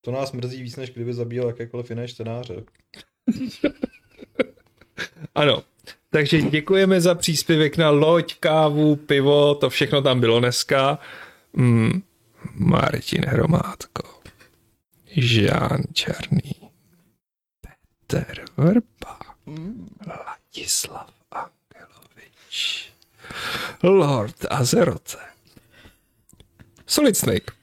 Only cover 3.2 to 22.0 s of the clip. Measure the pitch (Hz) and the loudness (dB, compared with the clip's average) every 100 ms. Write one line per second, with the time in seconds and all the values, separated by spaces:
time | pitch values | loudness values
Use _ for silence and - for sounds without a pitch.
3.2 | - - 254 - 277 - - _ _ _ | -4 -4 -6 -4 -6 -4 -12 _ _ _
4.2 | - - - _ _ _ _ - - - | -14 -6 -6 _ _ _ _ -14 -14 -14
5.2 | 156 - 147 - - _ - - _ 160 | -10 0 2 0 -4 _ -20 -20 _ 0
6.2 | 143 165 - 151 151 196 190 185 175 175 | 2 2 2 -2 2 4 6 4 4 2
7.2 | - 156 - 160 151 165 156 147 160 170 | -2 -2 2 2 4 4 4 6 6 4
8.2 | 170 - 170 156 151 147 151 147 - 139 | 0 -2 2 4 2 4 2 2 2 2
9.2 | 135 143 147 143 131 - 131 147 135 127 | 4 6 4 2 -2 0 0 2 2 2
10.2 | 113 117 123 120 - 139 135 156 - - | 4 4 2 -2 0 2 2 0 -8 -20
11.2 | - _ _ - 123 117 113 185 - _ | -20 _ _ 2 4 4 2 -2 -6 _
12.2 | _ _ - - - - 127 - - - | _ _ -18 -2 2 4 2 -2 -4 -2
13.2 | 139 117 - 170 - - - - - - | 0 0 2 0 -2 -10 -14 -14 -14 -18
14.2 | - _ _ _ _ _ _ _ _ - | -20 _ _ _ _ _ _ _ _ -2
15.2 | 120 113 101 - - - - - - - | 2 2 2 0 -2 -2 -4 -6 -6 -8
16.2 | - - - - - _ _ _ _ _ | -2 -4 -4 -14 -14 _ _ _ _ _
17.2 | _ _ _ _ - _ _ _ - - | _ _ _ _ -20 _ _ _ -6 -6
18.2 | - - - - 156 233 - _ - - | -6 -14 -14 0 2 2 -2 _ -18 -18
19.2 | - - - 156 170 233 - _ 165 - | -20 -20 -16 -12 -12 -14 -18 _ -16 -14
20.2 | - - _ - - - - - - _ | -16 -18 _ -14 -6 -6 -6 -14 -18 _
21.2 | _ - - _ _ - - _ | _ -14 -14 _ _ -20 -20 _